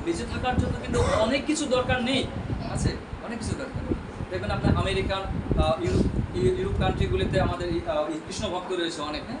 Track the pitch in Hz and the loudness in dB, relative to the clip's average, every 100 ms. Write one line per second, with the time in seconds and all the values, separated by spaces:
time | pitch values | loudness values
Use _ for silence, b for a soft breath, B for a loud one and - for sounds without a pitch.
0 | 330 330 233 240 254 247 254 - 254 240 | -2 -2 -2 -2 0 0 0 -2 0 2
1 | - 208 220 277 294 302 277 254 254 254 | 4 4 4 2 2 0 2 2 4 2
2 | 233 262 - - - - - 190 - - | 2 2 0 -4 -4 -4 -2 0 0 -2
3 | - - 202 233 - - - - - - | -8 -10 -8 -6 -4 -4 -4 -6 -2 -2
4 | - - - 185 208 202 - 175 180 196 | -4 -10 -6 -4 -2 2 4 4 2 0
5 | 185 190 190 - - - 160 160 175 180 | 0 -2 -2 -4 0 2 4 2 2 2
6 | - - - - 359 - 101 98 190 - | 2 0 -2 2 2 2 0 2 2 2
7 | 185 190 185 190 - 175 175 170 170 151 | 2 2 2 2 2 0 -2 -2 0 0
8 | 156 156 - 185 208 180 180 185 165 151 | 0 -4 -6 -4 -2 -4 -2 -2 -2 -4
9 | 147 151 165 254 | -6 -6 -6 -8